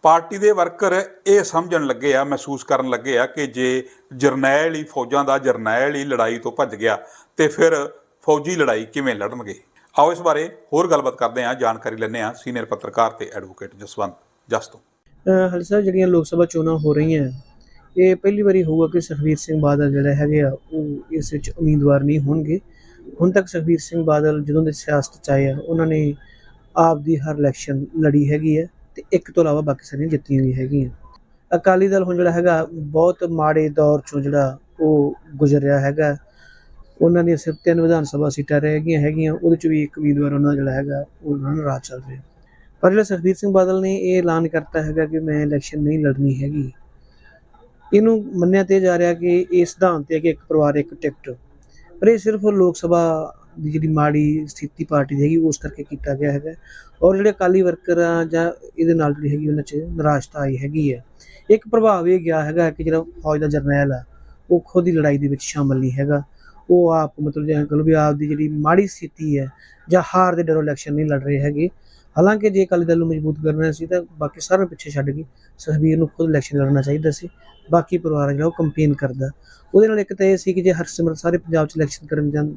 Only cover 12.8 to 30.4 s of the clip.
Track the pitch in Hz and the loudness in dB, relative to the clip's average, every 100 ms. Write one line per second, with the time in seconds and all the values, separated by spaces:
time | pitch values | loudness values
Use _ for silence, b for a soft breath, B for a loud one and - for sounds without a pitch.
12.8 | 110 113 113 110 104 104 92 92 98 95 | -6 -2 -2 -2 -12 -12 -14 -18 -20 -18
13.8 | 101 - 98 - _ _ _ 110 - - | -16 -8 -8 -8 _ _ _ -4 -4 -20
14.8 | _ _ _ _ 190 185 185 180 170 202 | _ _ _ _ 0 2 2 -2 -2 0
15.8 | 196 185 185 175 156 170 170 165 160 160 | 0 2 4 2 2 0 0 0 -2 0
16.8 | 151 147 156 156 135 131 - _ b b | 0 0 0 0 -2 -8 -20 _ b b
17.8 | b 185 185 185 196 208 202 190 165 160 | b 2 2 4 0 2 2 2 2 0
18.8 | 160 170 170 147 151 151 - 156 147 143 | 2 0 -4 -4 -2 -2 -2 0 2 2
19.8 | 147 139 139 143 147 151 139 135 _ 160 | 2 2 0 0 2 2 0 -2 _ -6
20.8 | 151 143 - 160 143 147 - - 160 151 | -6 -8 -6 -6 -4 -6 -8 -2 0 2
21.8 | 143 139 139 151 139 156 147 180 - B | 0 -2 -2 0 0 -2 -2 -6 -6 B
22.8 | B B B - 175 190 185 175 160 165 | B B B -2 0 2 -2 -4 0 -2
23.8 | - 170 156 151 151 151 147 151 160 147 | -2 -4 0 2 2 0 0 0 0 -4
24.8 | - 147 139 - - 139 139 139 160 165 | -2 -2 -2 -10 -2 0 0 -4 -4 -2
25.8 | 160 156 147 143 b b b b _ - | 0 0 0 -4 b b b b _ 2
26.8 | 165 151 147 160 151 147 143 - - 135 | 2 2 -2 -2 -2 0 0 -2 -6 -6
27.8 | 139 165 156 143 143 151 156 151 170 _ | -4 0 2 4 2 0 0 0 -2 _
28.8 | - - - 175 - - 160 147 151 135 | -20 -20 -2 -2 0 0 2 0 -2 -6
29.8 | - 139 160 151 - 135 | -8 -6 -4 -4 -2 0